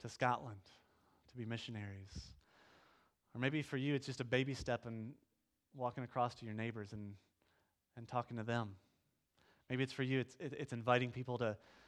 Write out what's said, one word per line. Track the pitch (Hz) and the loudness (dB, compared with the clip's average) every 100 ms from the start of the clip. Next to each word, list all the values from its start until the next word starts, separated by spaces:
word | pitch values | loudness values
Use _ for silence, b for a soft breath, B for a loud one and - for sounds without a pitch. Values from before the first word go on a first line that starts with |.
to | 120 | -10
Scotland | - 127 123 131 98 - - b b b b b | 2 2 2 -2 -10 -14 -20 b b b b b
to | 123 | -8
be | 110 | -4
missionaries. | 117 - 110 101 98 95 - - - B B B B B B B B _ | -4 -4 -6 -6 -8 -10 -12 -12 -16 B B B B B B B B _
Or | 120 | 0
maybe | 131 151 | 2 2
for | 143 135 | 0 0
you, | 139 139 | 2 2
it's | 135 | 0
just | 127 | -4
a | 120 | 4
baby | 127 135 | 4 4
step | 131 - 117 120 | 0 -2 -2 -2
and | 113 110 147 _ _ _ _ _ 139 | -6 -6 -10 _ _ _ _ _ -4
walking | 123 127 | -4 -2
across | 120 131 120 - | -2 2 2 0
to | 113 | -6
your | |
neighbors | 107 113 113 104 | -2 -2 -2 -6
and, | 104 104 104 _ _ b b b b _ - | -8 -10 -12 _ _ b b b b _ -16
and | 113 | -4
talking | 123 120 120 | -2 -2 -2
to | |
them. | 110 117 104 98 _ _ _ _ _ _ b b b | 0 2 0 -4 _ _ _ _ _ _ b b b
Maybe | 127 | 0
it's | 131 | 0
for | - | 0
you, | 127 135 | 2 2
it's, | 120 - | 2 -4
it, | 151 - | -8 -6
it's | 143 | -6
inviting | 117 113 123 123 | 0 6 8 6
people | 117 127 120 | -2 -2 0
to | 117 101 B B | 2 0 B B